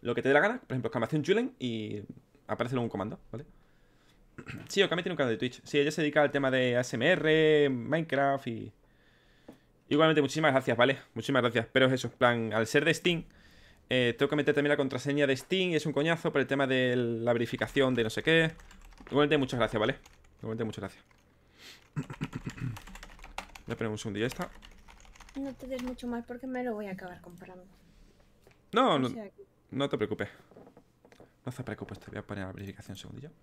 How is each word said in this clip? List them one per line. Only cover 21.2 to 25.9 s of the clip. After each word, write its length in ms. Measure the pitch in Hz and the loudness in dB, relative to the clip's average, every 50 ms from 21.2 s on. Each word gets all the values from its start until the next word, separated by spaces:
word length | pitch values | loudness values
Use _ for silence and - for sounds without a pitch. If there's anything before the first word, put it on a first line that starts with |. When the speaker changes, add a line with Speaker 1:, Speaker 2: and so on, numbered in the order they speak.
| _ _ _ _ _ _ _ _ - - - - _ _ _ | _ _ _ _ _ _ _ _ -20 -20 -20 -20 _ _ _
Speaker 1:
<clears throat> 1700 | - - - - - - - - - - - - - - 123 110 - - - - - - - - - - - - - - - - - - | -10 -10 -10 -10 -12 -10 -10 -10 -10 -12 -12 -10 -8 -8 -8 -8 -10 -14 -18 -20 -20 -20 -20 -20 -20 -20 -16 -14 -14 -14 -14 -20 -20 -10
Voy 80 | - 117 | -10 -6
a 20 | |
poner 140 | - 113 113 | -4 -4 -4
un 80 | 107 107 | -4 -6
segundillo 280 | - 117 98 104 110 | -6 -6 -2 -2 -2
esta. 220 | 131 131 - 180 - - - - - - - - - - - - - - - - - - | -2 -2 -6 -10 -10 -10 -20 -20 -20 -20 -20 -20 -20 -20 -20 -20 -20 -20 -20 -20 -16 -10
Speaker 2:
No 180 | 277 269 277 254 | -10 -8 -8 -10
te 120 | - - | -12 -10
des 160 | 254 262 254 | -10 -8 -8
mucho 240 | 247 247 | -6 -8